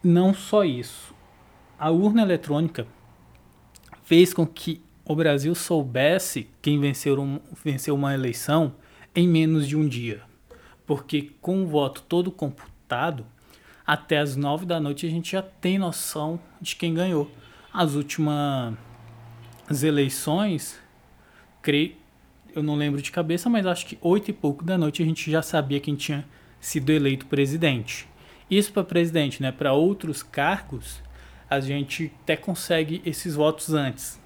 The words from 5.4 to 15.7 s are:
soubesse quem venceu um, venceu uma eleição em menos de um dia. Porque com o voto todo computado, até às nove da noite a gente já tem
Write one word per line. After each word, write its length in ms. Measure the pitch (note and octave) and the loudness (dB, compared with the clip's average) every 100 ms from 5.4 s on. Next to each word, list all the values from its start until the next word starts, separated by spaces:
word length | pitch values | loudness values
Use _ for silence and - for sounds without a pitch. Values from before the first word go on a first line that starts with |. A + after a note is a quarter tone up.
| D3 E3+ | 0 -4
soubesse 920 | - E3 C3+ A#2+ C#3+ F#3 - C3+ G#2 - | 0 0 0 2 2 2 -2 -8 -10 -4
quem 180 | D3 D3 | 0 2
venceu 400 | C#3+ C3+ C#3+ C#3 | 2 0 0 0
um, 200 | C#3 C#3 - - | 0 -6 -10 -8
venceu 320 | D#3 C3+ - C#3 | -4 -4 -2 0
uma 180 | C#3 | 0
eleição 600 | C3+ B2+ A#2 - D3+ D3+ - - - - - | 0 -2 -4 0 2 2 -4 -20 -20 -6 2
em 100 | F3 | 4
menos 400 | D#3+ D#3+ D#3+ C#3 | 6 4 2 2
de 100 | D3+ | 0
um 100 | D3+ | 0
dia. 340 | A#2+ A#2 G#2 - _ _ - - - - | -2 -6 -8 -14 _ _ -20 -20 -20 -6
Porque 460 | C#3+ - D3+ C#3+ - | -4 -2 -4 -4 -10
com 220 | - F#3+ | -2 -2
o 40 | F3+ | 0
voto 340 | D3+ C#3 C#3 | 0 0 -4
todo 280 | - E3+ F3+ | -2 0 0
computado, 960 | - D3 C3+ - - _ A#2+ D#3+ C#3 A2+ _ _ - - - - | -4 -6 -6 -20 -20 _ -2 -2 -4 -12 _ _ -20 -20 -10 -2
até 320 | D3 - D3+ | -2 0 0
às 160 | D3 C3 | 0 -2
nove 300 | C#3+ D#3 F3+ | -2 -2 -2
da 140 | E3 | -2
noite 260 | D3 C#3+ E3+ | -2 -4 -4
a 20 | |
gente 220 | E3 E3+ | -4 -4
já 100 | F#3+ | -6
tem 380 | F#3+ - F3+ | -6 -4 -2